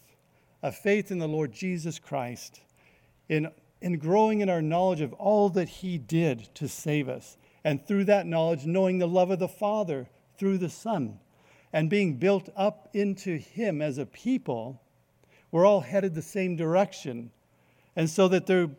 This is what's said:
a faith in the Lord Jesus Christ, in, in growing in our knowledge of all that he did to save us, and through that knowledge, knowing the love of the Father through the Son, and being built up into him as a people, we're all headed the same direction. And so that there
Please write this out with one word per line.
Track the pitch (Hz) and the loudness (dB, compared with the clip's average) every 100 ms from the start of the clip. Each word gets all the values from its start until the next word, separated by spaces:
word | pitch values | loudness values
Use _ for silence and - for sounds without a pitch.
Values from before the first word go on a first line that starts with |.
| _ _ _ _ _ _ | _ _ _ _ _ _
a | 139 | -8
faith | - 202 208 196 | -4 -2 -2 -2
in | 180 | -6
the | 160 | -4
Lord | 156 143 | -4 -6
Jesus | - 185 175 165 156 | -6 -6 -6 -6 -10
Christ, | - 139 123 120 - - _ _ _ _ _ _ - | -8 -8 -6 -10 -16 -20 _ _ _ _ _ _ -4
in, | 156 160 - _ _ | -2 -2 -10 _ _
in | 180 160 | -6 -4
growing | 156 208 220 214 | 2 4 4 2
in | 190 | 0
our | 170 | 0
knowledge | 156 170 185 156 | 0 2 0 0
of | 135 | -4
all | - 202 208 202 | -2 2 4 4
that | 180 156 | 2 -2
he | - 185 165 | -6 -8 -8
did | 117 165 160 117 - | -2 0 2 0 -8
to | - 147 | -8 -8
save | - 156 151 127 | -6 -2 0 -2
us, | 127 - - _ _ | -8 -14 -20 _ _
and | 151 143 | -2 -2
through | - 202 | 0 0
that | 196 202 | 4 2
knowledge, | 170 165 165 156 | 2 0 0 0
knowing | 156 185 185 185 | 0 2 2 2
the | 170 | 2
love | 185 180 | 2 2
of | 180 | 0
the | 180 | -2
Father | - 208 214 170 139 123 _ _ - | -2 -2 0 -2 -4 -8 _ _ -4
through | 196 190 | -2 0
the | 175 | -4
Son, | - 226 185 110 104 _ _ _ _ _ | -6 -4 -4 -4 -8 _ _ _ _ _
and | 156 156 | -2 2
being | 202 185 | 2 2
built | 127 190 202 - | 2 2 2 -2
up | 196 208 208 - | -2 -2 -2 -8
into | 202 202 190 196 156 | -2 -2 -2 -6 -6
him | - 196 214 151 | -8 -4 -2 -2
as | 151 135 | -2 -4
a | |
people, | 131 - 240 262 - 117 117 131 _ _ _ _ _ _ _ | -8 -6 -2 -2 -2 -6 -8 -14 _ _ _ _ _ _ _
we're | 165 | 4
all | 202 196 | 6 6
headed | - 196 190 | 2 -2 0
the | 160 | -4
same | - 196 185 | -6 -4 -2
direction. | 160 160 180 202 - 139 120 113 _ _ _ _ _ _ | -2 2 2 2 -2 -10 -10 -12 _ _ _ _ _ _
And | 170 160 | -2 0
so | 196 185 | 4 4
that | 185 - | 4 2
there | 185 165 | 2 2